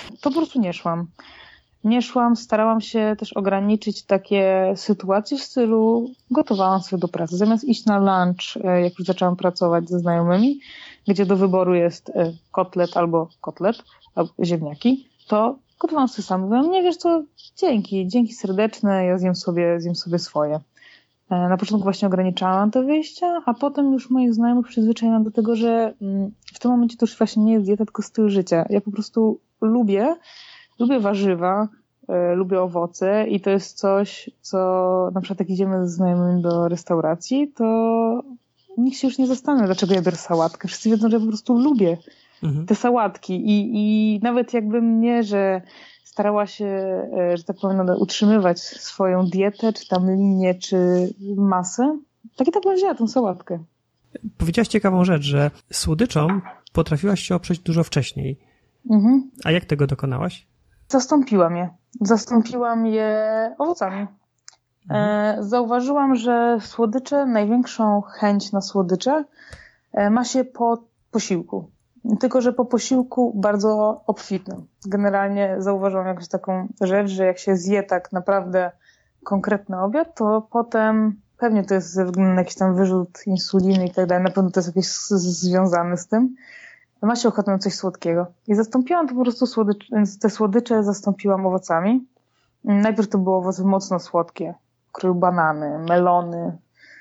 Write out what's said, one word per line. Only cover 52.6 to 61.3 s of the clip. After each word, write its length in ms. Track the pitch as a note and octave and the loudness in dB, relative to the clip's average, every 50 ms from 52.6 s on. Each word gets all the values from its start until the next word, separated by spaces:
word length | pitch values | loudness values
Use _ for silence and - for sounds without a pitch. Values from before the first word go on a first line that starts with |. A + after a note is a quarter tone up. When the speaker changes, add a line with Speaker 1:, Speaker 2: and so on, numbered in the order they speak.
| F4+ | 0
Speaker 1:
bym 140 | F#4+ F#4+ | 2 2
wzięła 180 | F#4 G4 G4 D4 | 2 2 0 0
tą 120 | - A#3 | 0 -2
sałatkę. 520 | G#3+ A3+ C4 A#3+ G3 F3+ F3+ - - F3+ E3 E3 - _ _ _ _ _ _ _ _ _ - - G#3+ - _ | 0 0 0 0 0 -2 -6 -8 -10 -10 -10 -10 -14 _ _ _ _ _ _ _ _ _ -14 -14 -14 -6 _
Speaker 2:
Powiedziałaś 300 | E3+ D#3+ E3+ A#3 A3 - | -2 0 2 0 0 2
ciekawą 360 | - G#3+ - G3 F#3 F#3 F3+ | 0 2 2 2 4 4 4
rzecz, 180 | F#3 F3 D3+ C#3+ | 4 4 2 2
że 280 | C#3+ C#3+ C#3+ C#3+ D3 - - _ _ - | 0 2 2 2 0 -2 -6 _ _ -8
słodyczom 720 | - - F3 D#3 D#3 A#3+ B3 - D#3 D3+ E3 G3 G3 - - - - _ - _ | -4 -2 -2 0 0 0 0 2 0 0 2 0 -2 -4 -8 -16 -20 _ -4 _
potrafiłaś 480 | E3 E3 - D#3 C#3+ F#3+ G3+ G3+ F#3 | -2 0 0 0 0 0 0 0 0
się 140 | - - F#3 | 0 -2 -2
oprzeć 240 | F3 - - F3+ E3 | -2 -2 -4 -4 -4
dużo 260 | - F3 D#3+ E3+ D#3+ | -2 -2 0 0 0
wcześniej. 540 | - - D3 B2+ - - C#3 C#3 C#3 C#3 - _ _ _ _ _ _ _ _ _ A#3+ | 0 0 -2 -2 -2 -6 -6 -6 -6 -8 -8 _ _ _ _ _ _ _ _ _ 2
Speaker 1:
Mhm. 400 | A3 G#3+ G3 A3+ C4 C4+ C4 - - - - | 2 4 6 6 4 4 2 -2 -10 -6 -2
Speaker 2:
A 60 | - | 0
jak 140 | D#3+ F3+ - | 0 0 0
tego 220 | - D#3 C#3+ C#3+ | -2 0 0 0
dokonałaś? 600 | C#3 C#3 - - C3+ B2+ B2+ - F3+ - - - _ _ _ _ _ _ _ _ _ | 0 0 -4 -4 -4 -2 -2 -4 -4 -6 -10 -18 _ _ _ _ _ _ _ _ _
Speaker 1:
Zastąpiłam 680 | - C4 B3+ - D#4 D4 B3+ - | 0 0 2 2 2 2 2 2